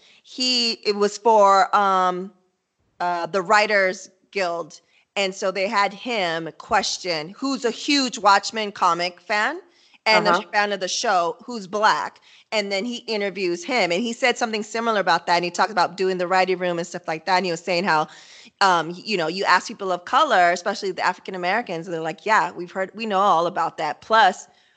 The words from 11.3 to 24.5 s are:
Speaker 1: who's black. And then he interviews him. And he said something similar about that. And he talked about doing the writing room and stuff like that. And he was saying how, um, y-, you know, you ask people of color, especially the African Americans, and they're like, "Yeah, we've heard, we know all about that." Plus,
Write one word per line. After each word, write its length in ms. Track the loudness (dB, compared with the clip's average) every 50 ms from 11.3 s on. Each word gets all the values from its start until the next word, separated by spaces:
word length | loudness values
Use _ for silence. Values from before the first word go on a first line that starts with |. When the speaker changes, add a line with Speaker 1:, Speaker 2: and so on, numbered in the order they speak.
| -4 -6 -12
Speaker 1:
who's 220 | -12 -12 -12 -10
black. 540 | -8 -4 0 2 2 2 2 -2 -6 -10 -16 _ _ -20 _ _ _
And 180 | -4 -4 -2 -2
then 120 | -4 -4 -4
he 140 | -4 -8 -10
interviews 640 | -6 -6 -4 -2 -2 -4 -4 -4 -2 -2 -2 -4 -4
him. 280 | -2 0 0 2 2
And 100 | 0 -2
he 100 | -2 -4
said 240 | -2 0 0 0 0 0
something 240 | -4 -4 -4 -6
similar 380 | -6 -6 -6 -4 -2 0 0 0
about 260 | 2 2 0 0 2
that. 100 | 2 0
And 80 | 2 0
he 60 | -2
talked 200 | 0 0 0 0
about 240 | 2 0 0 0 0
doing 220 | -2 -2 0 0 -2
the 80 | 0
writing 320 | 2 2 2 2 2 0 -2
room 200 | -2 -2 -2 -4
and 80 | -6
stuff 200 | -8 -10 -10 -8
like 180 | -8 -8 -6 -2
that. 100 | 0 0
And 80 | 0 0
he 60 | -2
was 80 | -4 -4
saying 240 | -4 -2 -2 0 0
how, 180 | 2 2 2 0 -2 -8 -16 -20 -20 -20 -20 -20 -20 _ _
um, 280 | 4 4 4 2 0 -2
y-, 120 | -8 -10 -6
you 120 | -4 -2
know, 100 | -2 -2 -2
you 160 | -2 -2 2
ask 240 | 4 4 2 2 -2
people 240 | -10 -8 -4 -4
of 120 | -4 -4 -4
color, 460 | 0 2 2 2 4 4 4 4 4
especially 380 | 2 0 -2 -6 -6 -4 -6 -6
the 100 | -4 -2 -2
African 300 | -2 -2 -4 _ -12 -8
Americans, 520 | -6 -4 -2 -2 -2 -4 -6 -8 -8 -8
and 80 | -8 -8
they're 60 | -6
like, 240 | -6 -6 -8 -6 -2
"Yeah, 240 | 0 2 2 2 0
we've 200 | -4 -10 -14 -10
heard, 180 | -6 -8 -8 -6 -8
we 120 | -10 -6
know 140 | -2 0 2
all 260 | 4 4 4 4 2
about 300 | 0 -2 -4 -4 -4 -4 -6
that." 220 | -6 -6 -6 -8
Plus, 480 | -4 2 4 6 6 4 4 0 -10 -20